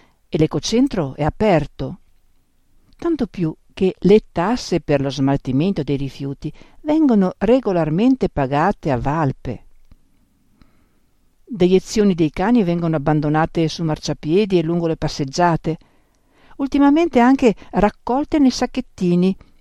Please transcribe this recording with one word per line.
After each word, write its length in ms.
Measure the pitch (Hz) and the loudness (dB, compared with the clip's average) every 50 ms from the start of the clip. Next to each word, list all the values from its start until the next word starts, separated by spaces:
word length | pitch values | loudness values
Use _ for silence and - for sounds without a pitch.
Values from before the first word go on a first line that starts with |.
| _ _ _ _ _ _ | _ _ _ _ _ _
e 100 | - - | -2 0
l'ecocentro 760 | 156 156 - 160 - - - 233 262 277 - 214 156 135 127 | 0 0 0 -4 -6 -2 0 0 0 0 0 -4 -4 -6 -4
è 80 | - 151 | -4 -4
aperto, 760 | 151 - - 214 220 185 160 190 - - _ - 131 185 - _ _ _ _ _ _ _ _ _ _ _ _ _ _ _ _ _ _ _ | -4 -2 0 0 2 2 2 0 -2 -8 _ -10 -10 -10 -14 _ _ _ _ _ _ _ _ _ _ _ _ _ _ _ _ _ _ _
tanto 300 | _ - 339 339 285 247 - | _ -4 -4 -2 -2 -4 -6
più 260 | - - 175 156 160 - _ _ _ | -4 -4 -4 -4 -4 -8 _ _ _
che 220 | - 190 185 - - | -2 -2 -2 -2 0
le 260 | - 180 202 220 - - | 2 4 4 4 4 0
tasse 500 | _ - 170 196 247 247 - - - 165 | _ -4 -2 -2 -2 -4 -4 -4 -4 -4
per 200 | 156 - 147 139 | -2 0 0 0
lo 100 | 135 139 | 0 -2
smaltimento 720 | 131 139 135 135 139 139 - - 123 131 151 196 196 170 143 | -2 -2 0 0 0 -2 -2 -2 -2 0 0 0 -2 -4 -4
dei 140 | 131 143 | -4 -4
rifiuti 560 | 131 139 135 - - 143 139 139 - - 156 - - - _ _ - - | -4 -4 -8 -10 -10 -10 -10 -10 -10 -12 -14 -14 -14 -20 _ _ -14 -4
vengono 500 | 302 302 320 320 277 233 208 190 185 - - | -2 0 2 4 4 4 4 2 2 -2 -2
regolarmente 920 | - 208 240 269 247 214 190 175 160 151 156 170 220 254 269 - - 185 | 2 2 2 2 2 0 0 0 0 0 0 0 2 2 2 2 -2 -4
pagate 600 | - - 143 127 143 143 160 190 208 - - 160 | -2 -2 -4 -2 0 0 0 0 -2 -2 -4 -4
a 80 | 135 120 | -4 -2
Valpe. 680 | 113 135 143 165 139 135 - - - - 113 - - - - - - - - _ _ _ _ _ _ _ _ _ _ _ _ _ _ _ _ _ _ _ _ _ _ _ _ _ _ _ _ _ _ | -2 -2 -2 -2 -2 -2 -4 -6 -10 -12 -12 -12 -14 -20 -20 -20 -20 -20 -20 _ _ _ _ _ _ _ _ _ _ _ _ _ _ _ _ _ _ _ _ _ _ _ _ _ _ _ _ _ _
Deiezioni 680 | _ 277 175 180 180 185 185 - - - 233 208 202 185 | _ -2 0 2 4 4 2 0 0 -2 0 2 2 2
dei 160 | 165 170 151 | 2 0 -2
cani 320 | - - 180 208 240 247 202 | -2 -2 -2 0 2 2 2
vengono 340 | 170 170 175 170 165 160 | 2 0 -2 -2 -2 -2
abbandonate 720 | 156 139 160 151 156 143 151 151 156 160 165 - 175 165 156 | -2 0 0 0 0 0 0 0 0 0 0 0 -2 -2 -2
su 160 | - - 175 | -2 -4 -4
marciapiedi 760 | 160 151 147 - - 147 - - 143 160 190 220 202 190 175 | -4 -4 -4 -4 -8 -8 -6 -4 0 0 0 0 2 0 0
e 40 | 160 | 0
lungo 240 | 156 170 175 170 | 0 -2 -2 -2
le 100 | 165 160 | -2 -4
passeggiate, 800 | 151 - 147 - - 151 131 143 190 180 175 165 151 - 170 156 - - _ _ _ _ _ _ _ _ _ _ _ _ _ - | -2 -4 -6 -6 -6 -8 -8 -2 0 2 2 2 0 -2 -6 -8 -8 -10 _ _ _ _ _ _ _ _ _ _ _ _ _ -10
ultimamente 640 | - 277 269 - 285 285 277 285 320 339 339 - 247 | -8 -8 -4 0 2 4 4 4 4 2 2 2 2
anche 340 | 233 247 269 269 - 233 190 - - - - | 4 4 4 4 4 2 2 0 -8 -6 -2
raccolte 640 | 214 185 208 - _ _ - 240 269 302 - - 311 | 0 0 0 -2 _ _ -4 -4 -4 -2 -2 0 2
nei 120 | 277 254 | 2 2
sacchettini, 840 | - - 254 240 - - 247 - _ - 185 175 175 175 180 190 196 - - _ _ _ | 2 0 -4 -4 -4 -8 -10 -10 _ -4 -2 0 2 2 2 0 0 -4 -10 _ _ _